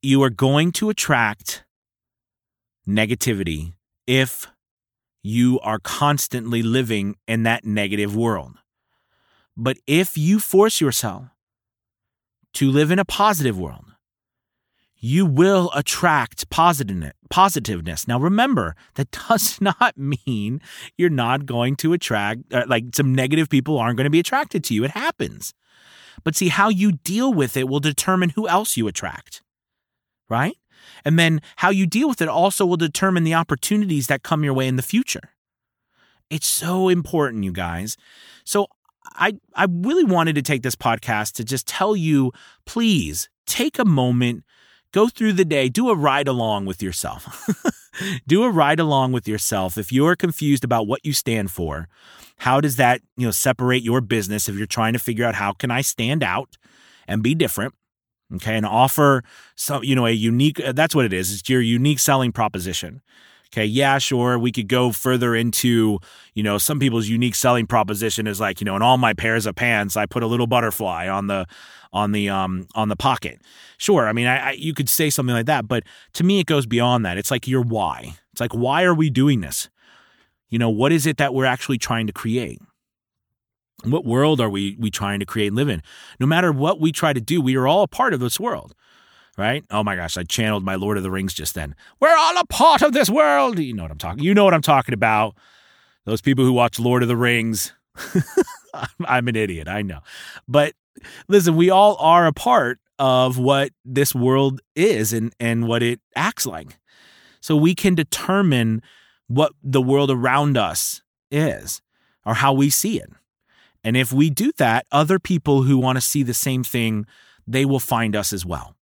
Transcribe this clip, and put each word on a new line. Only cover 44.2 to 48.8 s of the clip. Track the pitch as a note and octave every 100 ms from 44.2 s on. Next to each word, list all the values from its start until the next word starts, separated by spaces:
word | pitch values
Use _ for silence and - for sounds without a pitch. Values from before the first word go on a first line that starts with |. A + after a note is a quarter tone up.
| B2 A2+ _ _ _ _ _
go | F#3 A3+
through | - A3
the | F#3+ F3
day, | D3 C3
do | B2 B3
a | F#3+
ride | D3 C3+ C#3
along | B2 A2+ G#2 G2
with | F#2
yourself. | F#2+ F2+ - G#1 - - - G3+
<laughs> | - - _ - F#3+ D3+ -
Do | F3
a | B3
ride | F3 D3
along | D#3+